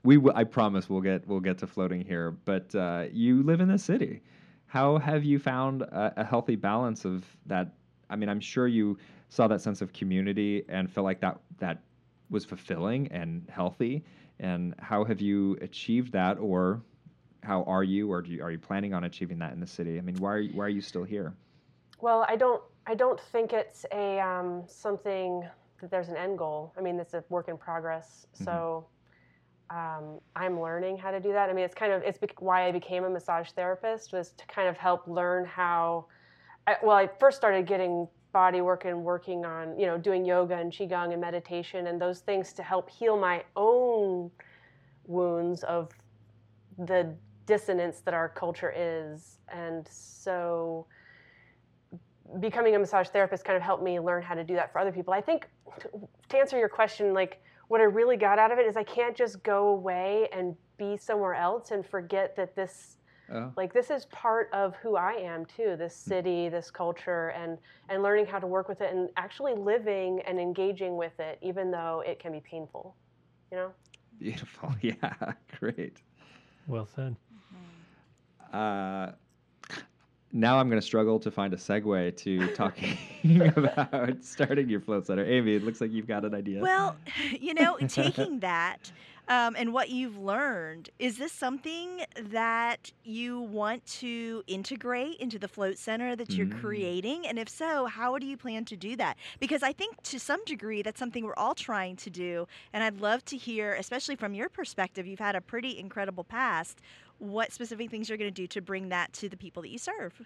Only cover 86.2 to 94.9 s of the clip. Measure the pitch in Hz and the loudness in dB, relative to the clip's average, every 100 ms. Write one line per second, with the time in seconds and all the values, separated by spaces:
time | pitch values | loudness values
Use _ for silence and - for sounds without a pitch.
86.2 | 104 104 101 98 370 381 392 - - - | -2 -4 -4 -2 2 2 0 -4 -10 -6
87.2 | 285 - 277 320 330 494 131 - 277 - | -6 -4 -4 4 4 4 -2 2 0 0
88.2 | 311 269 185 170 175 - - - - - | -2 -2 -2 0 0 -4 -16 -20 -20 -18
89.2 | - 247 233 226 233 247 226 254 254 202 | 0 2 2 0 -2 0 0 -2 -4 -4
90.2 | 196 214 285 202 160 165 - _ 254 220 | -2 0 0 -2 -6 -12 -16 _ -4 -2
91.2 | 311 - 254 269 320 330 349 359 - - | -8 -4 -6 -4 -8 -8 -8 -10 -10 -10
92.2 | 214 226 226 226 233 233 - _ 233 220 | -6 -2 0 0 -2 -4 -10 _ -12 -8
93.2 | 240 247 233 208 208 233 - - 247 233 | -6 -6 -6 -2 -2 -4 -8 -10 -8 -6
94.2 | 233 226 190 190 196 254 240 | -6 -8 -8 -8 -6 -8 -4